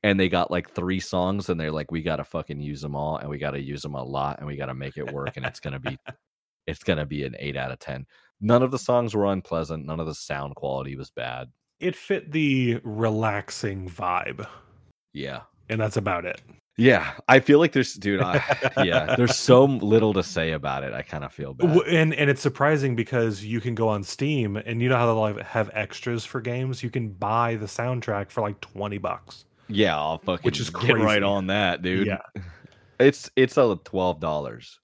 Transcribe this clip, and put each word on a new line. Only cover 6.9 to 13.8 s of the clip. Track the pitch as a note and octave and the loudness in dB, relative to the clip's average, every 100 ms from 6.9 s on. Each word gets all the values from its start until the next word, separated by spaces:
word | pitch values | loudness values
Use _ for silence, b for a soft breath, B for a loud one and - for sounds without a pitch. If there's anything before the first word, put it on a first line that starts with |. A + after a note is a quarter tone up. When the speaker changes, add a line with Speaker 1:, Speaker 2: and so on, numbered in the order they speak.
| D#2+ D2 | -2 -2
Speaker 1:
be | D2 C2+ | -6 -6
an | G1+ | -8
eight | C#2+ C2+ | -8 -6
out | C2 | -6
of | C2 | -8
ten." | - C2+ C2+ b b _ | -10 -12 -12 b b _
None | G#2 A#2+ | 4 4
of | B2+ | 4
the | C3 | 0
songs | - B2 A#2 G#2 | 2 2 2 0
were | G2 | 2
unpleasant. | F#2+ - E2 D#2 D#2+ C#2+ | 0 -2 -4 -4 -6 -6
None | D#2+ | -6
of | D#2+ | -6
the | D2+ | -8
sound | - C#2+ C#2+ C#2 | -8 -6 -6 -8
quality | C#2 C2+ C2+ C2+ | -6 -4 -6 -10
was | C2+ | -12
bad. | - - B1 B2 _ _ _ | -10 -8 -8 -12 _ _ _
Speaker 2:
It | F3 F3 | -6 -6
fit | - F#3+ D#3 | -4 -4 -2
the | D#3 D3+ C3 B2 A#2 A#2+ | 0 2 2 2 0 -4
relaxing | G#2+ A2+ G#2+ A2 G#2 - - A2 G2 | -2 0 2 0 -2 -6 -6 -6 -6